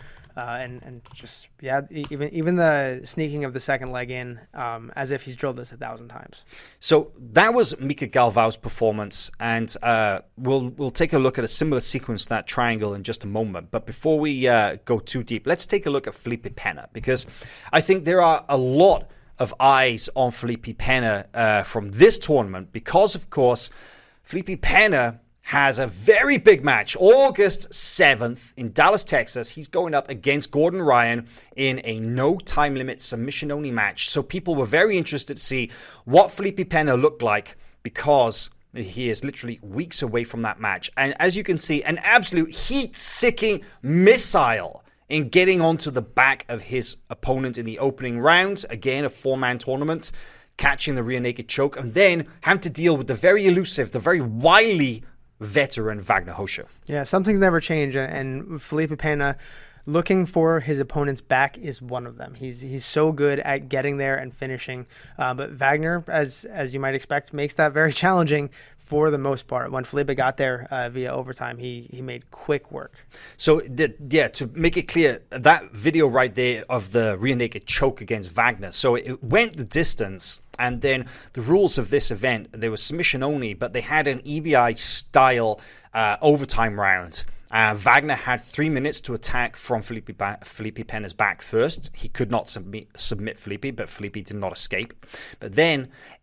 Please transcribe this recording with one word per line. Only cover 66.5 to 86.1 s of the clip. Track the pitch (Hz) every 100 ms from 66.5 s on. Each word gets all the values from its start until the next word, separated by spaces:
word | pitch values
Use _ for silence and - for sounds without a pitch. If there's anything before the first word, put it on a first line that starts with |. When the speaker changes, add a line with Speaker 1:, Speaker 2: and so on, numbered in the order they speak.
| 202 131
Speaker 1:
you | 135
might | 135 135
expect, | - 143 -
makes | 147 143 -
that | 151
very | 143 160
<laughs> |
challenging | - 180 185 156 147 143 - - - -
for | 147 156
the | 143
most | 139 131 -
part, | 127 127
when | 131
Felipe | 123 143 135 135
got | 131 135
there, | 135 123 123
uh, | 131 120
via | 127 127
overtime, | 131 131 123 123 120
he, | 123 120 123
he | 123
made | 127 123 -
quick | - - 143 -
work. | 139 - - - - - -
Speaker 2:
So, | - 156
the, | - 127 147 - 139
yeah, | 151 123 -
to | 123
make | 165 165 175
it | -
clear, | 170 151 120 -
that | 127 131 160 95
video | 110 127 160 143
right | 123 127
there | 101 123 113 -
of | 123 92
the | 117 110 95
rear | 120 123
naked | 117 107 -
choke | - 135 131
against | 95 110 90
Wagner, | 85 117 113 95
so | - 131
it | 120 - 127
went | 117 208 233 156
the | 120
distance, | 156 165 - 101 95 - - - -
and | 123 123
then | 139 131 120 - -
the | -
rules | 117 185 185 -
of | 107
this | 135 -
event, | 104 127 113 -
they | 113 113
were | 107
submission | - 160 175 135
only, | 135 147 117 92
but | 123
they | 120
had | - 156 147
an | 127 -
E | 151
B | 160
I | 135 120 113
style, | - - - 143 131 120 110 104 - - _ 113
uh, | 107